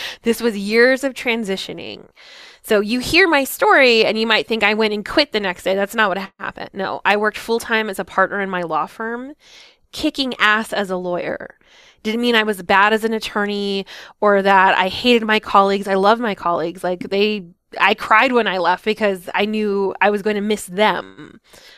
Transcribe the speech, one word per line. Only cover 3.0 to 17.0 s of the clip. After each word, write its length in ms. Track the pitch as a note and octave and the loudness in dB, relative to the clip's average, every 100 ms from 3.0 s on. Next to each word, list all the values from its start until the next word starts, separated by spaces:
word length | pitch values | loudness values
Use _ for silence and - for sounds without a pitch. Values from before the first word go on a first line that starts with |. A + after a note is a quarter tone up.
hear 260 | B3 E4 F#4+ | 0 4 4
my 160 | C#4+ | 2
story 600 | C4+ - G#4 E4+ B3+ A3+ | 0 0 4 6 6 4
and 120 | F#3 A3 | 2 0
you 100 | A3+ | 0
might 200 | G#3+ - | 0 0
think 160 | A3+ | 0
I 120 | G#3+ | 0
went 200 | G#3+ A3 | 2 0
and 100 | G#3 | -2
quit 280 | - C#4+ C#4+ | -2 0 0
the 80 | G#3+ | -2
next 240 | G3 F3 | -4 -4
day. 100 | F3+ | -2
That's 220 | G3 G3+ A#3 | -2 -2 0
not 120 | G#3 | 0
what 220 | F3+ G3 - | 0 -8 -12
happened. 320 | G3 - - | -14 -12 -14
No, 280 | G3 F#3+ - | -8 -8 -4
I 120 | - G#3 | 0 2
worked 200 | G#3+ - | 0 -4
full-time 540 | - A3+ - A3 A3 | -4 -4 -2 -2 -2
as 80 | G3 | -6
a 60 | |
partner 360 | F#3 - F#3 G3+ | -4 0 0 0
in 100 | G3 | -4
my 120 | F3+ | -4
law 240 | E3 D#3 F3 | -4 -4 -6
firm, 460 | - A3+ A#3+ C4+ D4+ _ - - _ _ | -8 -10 -10 -12 -18 _ -20 -20 _ _
kicking 440 | - D#4 - C4 - | -6 -6 -4 -6 0
ass 340 | G#3 G#3+ A3 | 0 0 -2
as 160 | - G3 | -4 -4
a 80 | F#3 | -4
lawyer. 600 | F3+ F3 D#3+ - - - _ _ _ _ | -4 -6 -6 -8 -12 -20 _ _ _ _
Didn't 160 | A3 A3+ | -6 -2
mean 160 | A#3+ A3+ | 2 2
I 80 | |
was 180 | G#3+ F#3+ | 0 -2
bad 300 | F3 G3 G#3 | 2 4 4
as 100 | A3 | 2
an 100 | A3 | -2
attorney 720 | A3 - G#3+ G3+ G3+ G3+ G3 F#3+ - - - | -4 -6 -4 -4 -4 -4 -6 -8 -14 -18 0
or 220 | G#3 G3+ | 2 4
that 360 | G3 G3 F#3+ - | 6 6 6 4
I 100 | F#3 | 0
hated 360 | - B3 A#3 A3 | 0 2 2 2
my 140 | G#3+ | 0
colleagues. 480 | - G3+ G3 G3 G3+ | 2 4 4 2 0
I 60 | |
love 260 | F#3+ G3+ A#3 | 2 4 2
my 160 | A#3+ F#3+ | 0 -4
colleagues. 480 | F3 F3 E3+ F3 | -2 -2 -4 -4
Like, 260 | F3+ F3+ | -6 -6